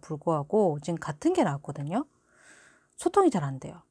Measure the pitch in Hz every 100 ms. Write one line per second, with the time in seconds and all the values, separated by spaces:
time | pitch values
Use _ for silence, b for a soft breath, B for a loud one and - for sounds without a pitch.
0 | - 151 170 156 147 214 190 147 175 165
1 | - 147 320 370 196 139 - 147 143 208
2 | - b b b b b b b b -
3 | 359 403 359 190 143 135 131 175 _